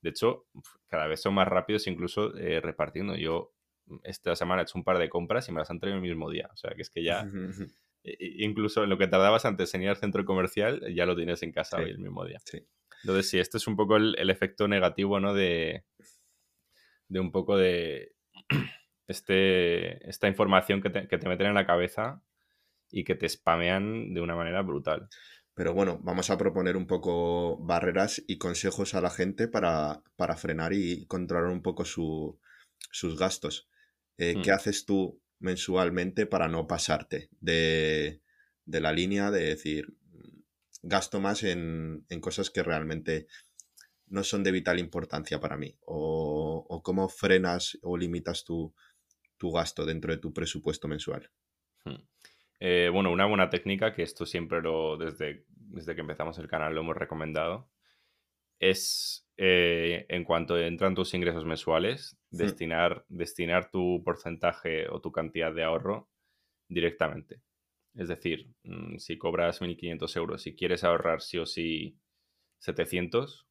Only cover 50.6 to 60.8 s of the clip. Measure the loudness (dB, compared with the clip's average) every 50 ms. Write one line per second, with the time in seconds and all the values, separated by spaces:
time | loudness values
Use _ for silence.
50.6 | -4 -4 -4 -2 -4 -6 -6 -6 -6 -6 -8 -8 -10 -14 _ _ _ _ _ _
51.6 | _ _ _ _ _ -14 -14 -14 -16 _ _ _ _ -20 _ _ _ _ _ _
52.6 | 0 4 4 6 6 4 4 4 4 4 4 4 4 4 6 4 4 4 2 -2
53.6 | 0 -2 0 0 0 0 0 -2 -4 -4 -4 -10 -10 -6 -4 -6 -4 -2 -4 -2
54.6 | -2 0 0 0 0 -2 -2 -4 -6 -8 -6 -6 -6 -6 -6 -10 _ _ -20 -20
55.6 | -20 -16 -14 -12 -8 -8 -6 -6 -6 -8 -6 -6 -6 -6 -6 -8 -8 -6 -4 -2
56.6 | -2 -2 -2 -2 -2 -2 -2 -4 -4 -6 -4 -6 -6 -4 -2 -2 -2 -2 -2 -6
57.6 | -10 _ _ _ _ _ _ _ _ _ _ _ _ _ _ _ _ _ _ _
58.6 | 4 4 4 4 2 -2 -2 -2 -4 -6 -8 -10 _ _ _ 2 4 6 8 8
59.6 | 6 6 4 2 2 0 0 -2 -4 _ -4 -4 0 0 0 0 2 2 2 2
60.6 | 2 0 0 0